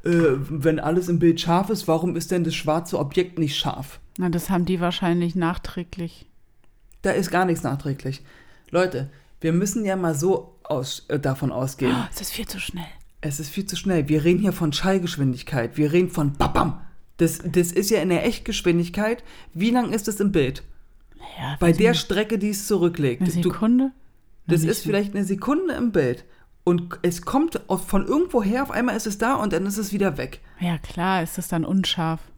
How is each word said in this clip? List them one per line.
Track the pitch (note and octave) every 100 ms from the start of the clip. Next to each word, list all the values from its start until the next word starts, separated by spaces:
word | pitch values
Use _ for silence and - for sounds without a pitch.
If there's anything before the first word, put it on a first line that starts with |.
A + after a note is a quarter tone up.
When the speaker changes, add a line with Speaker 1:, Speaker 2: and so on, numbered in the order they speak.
Speaker 1:
äh, | E3+ E3+ D#3+ C#3 C#3+
wenn | D#3 D#3+ D#3
alles | D3+ F3 F3
im | E3+
Bild | E3+ E3
scharf | E3+ E3+ F#3+
ist, | G#3 -
warum | D#3+ F3 E3+
ist | E3+
denn | F3+
das | E3+
schwarze | - D#3 D#3 E3+ D#3+
Objekt | C#3+ F3+ F3 -
nicht | D3+ C#3+
scharf?“ | - - C#3+ - - -
Speaker 2:
Na, | F3+
das | E3+ F3
haben | F#3
die | F3 F#3
wahrscheinlich | F3 F3 F3+ E3+ E3+ F3
nachträglich. | E3 F3+ - - F3 - E3+ - - - - _ - _ - -
Speaker 1:
Da | G3
ist | F#3+ F3
gar | F3
nichts | F#3 E3
nachträglich. | - C#3+ D3 C3+ C3 C3+ - - - - -
Leute, | E3+ F#3 C3+ C#3 - _ -
wir | E3
müssen | E3 G3+ G#3
ja | G#3 F#3+
mal | E3+
so | C#3+ F3 F#3+ - -
aus, | - D3 C3 - -
äh, | C#3+
davon | C#3 C3 C3+
ausgehen. | B2 C3 - B2+ B2+
Speaker 2:
Oh, | F#3+
es | -
ist | G3+
viel | - -
zu | F#3+
schnell. | - F3+ E3 - - -
Speaker 1:
Es | D3+ C#3+
ist | C#3+
viel | - G3
zu | F3
schnell. | G3 F3 C#3
Wir | D#3
reden | D#3+ F#3
hier | G#3
von | F3 D#3+
Schallgeschwindigkeit. | C#3+ F#3+ F#3+ F3 C#3+ C3+ B2 - C#3 A#2 -
Wir | D3+
reden | E3+ F3+
von | - C#3+
Babam. | C#3+ C#3 - - - - - - -
Das, | E3 E3+
das | F3 F3+ F3
ist | - G3+
ja | G#3+
in | F3
der | E3+
Echtgeschwindigkeit. | - - - G#3 F3 E3+ F3 G3 G#3+ - - - -
Wie | E3 G#3+
lang | B3 A#3
ist | G#3+ G#3+
es | G#3
im | G#3
Bild? | F#3 C3 C#3 - - - - - -
Speaker 2:
Naja, | - - C3+ C#3+
Speaker 1:
Bei | E3+
Speaker 2:
weiß | D#3+
ich |
Speaker 1:
der | A3+
Speaker 2:
nicht. | D#3+
Speaker 1:
Strecke, | - G3 G#3+ A3
die | G#3
es | G3+ -
zurücklegt. | G3+ E3+ E3+ C#3 A#2+
Speaker 2:
Eine | F#3
Speaker 1:
Du, | E3 F3+
Speaker 2:
Sekunde? | - A3 B3 C4+ - - _ _ - -
Speaker 1:
das | E3+
Speaker 2:
Nicht | D#3+
Speaker 1:
ist | A3+
Speaker 2:
viel. | -
Speaker 1:
vielleicht | G3+ G3+ G3+
eine |
Sekunde | F#3+ G3 - D4+ F#4
im | - A#3+
Bild. | F#3 C3 B2 - - - -
Und | - F3 F3 -
es | F3+ F3
kommt | - C4+ E4 - -
aus, | F#3
von | - G3+ F#3+
irgendwoher, | D4 F4 B3 G3 B3
auf | C4+
einmal | - B3 G#3+
ist | A3
es | G3+
da | A3+
und | C4+ G#3
dann | E3 G3
ist | G3+
es | G3+
wieder | G3+ F#3+ C#3+
weg. | B2+ - - -
Speaker 2:
Ja, | F3 D#3+
klar, | - - F3+ F#3
ist | E3 -
das | F3
dann | E3+
unscharf. | D#3 F#3+ F3+ - D#3+ D#3+ -